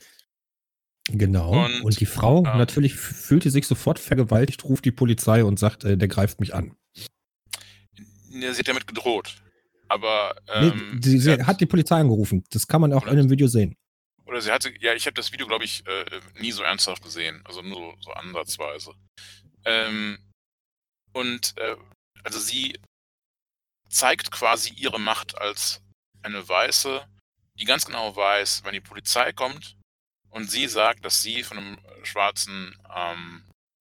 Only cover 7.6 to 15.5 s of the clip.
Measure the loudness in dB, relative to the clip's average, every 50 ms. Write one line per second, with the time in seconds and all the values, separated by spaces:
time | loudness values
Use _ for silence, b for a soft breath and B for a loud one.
7.6 | B B B B B B _ -20 -20 -20 -20 _ _ -16 -10 -6 -4 -4 -4 -4
8.6 | -4 -4 -4 -4 -6 -8 -10 -4 -2 0 0 0 -4 -8 -14 -18 _ _ _ _
9.6 | _ _ _ _ _ -4 -2 -2 0 0 0 0 0 -2 -6 -10 -10 -4 0 4
10.6 | 4 4 2 0 -4 -8 -6 0 2 4 4 6 6 4 4 4 4 2 4 4
11.6 | 2 2 4 2 2 4 4 4 4 4 4 2 2 2 0 -2 -2 _ -4 -4
12.6 | -2 2 2 4 4 4 4 2 2 4 6 6 6 6 6 4 4 4 4 4
13.6 | 2 2 -2 -8 _ _ _ _ _ _ _ _ _ -10 -8 -4 -2 0 0 0
14.6 | -2 -6 -6 -2 0 0 0 0 -2 -4 -4 -4 -6 -6 -8 -8 -4 -4